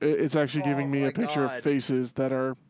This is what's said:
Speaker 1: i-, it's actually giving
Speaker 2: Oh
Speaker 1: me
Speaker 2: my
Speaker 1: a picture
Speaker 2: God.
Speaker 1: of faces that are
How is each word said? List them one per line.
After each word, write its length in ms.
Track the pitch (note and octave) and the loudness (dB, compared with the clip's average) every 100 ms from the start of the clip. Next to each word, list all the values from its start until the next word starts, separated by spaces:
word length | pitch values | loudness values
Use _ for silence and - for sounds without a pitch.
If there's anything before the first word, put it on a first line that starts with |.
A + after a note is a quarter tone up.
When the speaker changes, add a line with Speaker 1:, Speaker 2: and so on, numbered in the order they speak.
Speaker 1:
i-, 40 | D3+ | 0
it's 300 | D3+ C#3+ D3+ | 2 2 2
actually 280 | C#3 D3 | 0 0
giving 240 | C#3+ C#3 C#3 | 0 0 0
Speaker 2:
Oh 40 | |
Speaker 1:
me 100 | C#3 | 0
Speaker 2:
my 60 | C#3 | 0
Speaker 1:
a 40 | |
picture 340 | C3+ A#3 D3+ C3 | 0 -2 0 0
Speaker 2:
God. 100 | B2+ | 0
Speaker 1:
of 60 | |
faces 480 | C#3+ C#3 - B2+ B2 | 0 0 2 0 -2
that 200 | - C3 | -2 -2
are 240 | C3 C3 C3 | 0 -2 -6